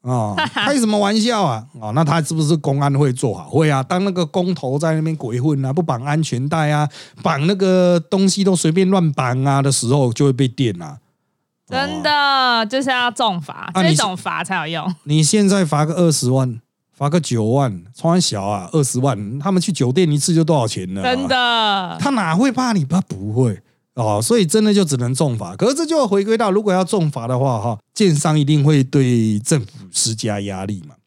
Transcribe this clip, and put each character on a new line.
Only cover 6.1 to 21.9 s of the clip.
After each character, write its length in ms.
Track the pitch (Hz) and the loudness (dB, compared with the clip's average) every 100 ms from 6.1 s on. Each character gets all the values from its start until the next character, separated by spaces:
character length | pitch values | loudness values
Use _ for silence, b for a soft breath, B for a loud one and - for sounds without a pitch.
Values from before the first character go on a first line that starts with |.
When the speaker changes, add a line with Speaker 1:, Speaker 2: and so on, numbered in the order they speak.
| 151 | -2
Speaker 1:
全 260 | 160 120 139 | 0 -2 -2
带 220 | 165 151 | 0 0
啊， 180 | 147 147 B B B | 0 -2 B B B
绑 240 | 175 151 156 | -2 0 0
那 60 | 196 | 2
个 440 | 190 185 180 175 165 | 2 4 4 2 0
东 180 | 196 190 | 2 2
西 180 | 190 | 2
都 100 | 196 | 2
随 160 | 180 165 | 2 2
便 180 | 165 185 | 2 2
乱 240 | 190 160 | 2 2
绑 320 | 139 131 127 | 0 -2 0
啊 160 | 139 139 | 2 2
的 100 | 135 | 2
时 160 | 131 113 | 0 2
候， 240 | 143 127 | 2 2
就 120 | 110 | 2
会 80 | 143 | 2
被 140 | 127 135 | 2 -2
电 340 | - 123 87 | 0 -2 -2
啊。 180 | 80 71 _ _ _ _ _ _ _ | -10 -16 _ _ _ _ _ _ _
Speaker 2:
真 340 | 254 285 302 | -4 -4 -2
的， 80 | 294 | 0
Speaker 1:
哦。 540 | 294 285 269 254 233 | 2 2 2 2 2
Speaker 2:
就 160 | 220 262 | 0 -2
是 80 | 269 | 0
要 220 | 254 247 | 0 -2
重 300 | 233 233 175 | 0 -2 -2
罚， 280 | 143 - - | -8 -12 -6
Speaker 1:
啊， 80 | 170 | 0
你 120 | 170 | 2
Speaker 2:
这 80 | 151 | 2
种 140 | 220 185 | 0 -4
罚 280 | - 160 | -6 -6
才 120 | 170 190 156 | -4 -4 -4
有 40 | |
用。 220 | 165 160 170 | -6 -6 -8
Speaker 1:
你 180 | 143 151 | 0 2
现 260 | 151 214 196 | 4 4 4
在 180 | 190 | 2
罚 200 | 165 147 | 2 0
个 80 | 151 | 0
二 180 | 170 175 | 2 2
十 180 | 147 123 | 2 0
万， 300 | 131 131 113 _ _ _ | 0 0 -4 _ _ _
罚 180 | _ 143 | _ -2
个 100 | 170 | -2
九 260 | 143 120 110 | 0 -2 2
万， 360 | 131 135 92 85 | 2 0 -4 -14
穿 260 | - 165 175 | -4 0 2
小 240 | 170 104 | 0 -2
啊， 260 | 98 104 90 | -4 -4 -2
二 100 | 160 | -2
十 180 | 135 127 | 0 0
万， 380 | 135 104 104 131 | -2 -2 -6 -6
他 100 | 156 | 0
们 100 | 185 | 0
去 120 | 170 | 0
酒 180 | 160 123 | -2 0
店 200 | 131 175 | 2 2
一 60 | 147 | 0
次 160 | 143 | 2
就 120 | 165 | 2
多 120 | 160 156 | 2 2
少 100 | 147 | 0
钱 280 | - 92 | -4 -6
了 80 | 98 | -4
啊？ 20 | |
Speaker 2:
真 220 | 247 254 269 | -2 -2 -2
的。 680 | 254 240 233 214 196 180 | 0 0 0 0 -2 -4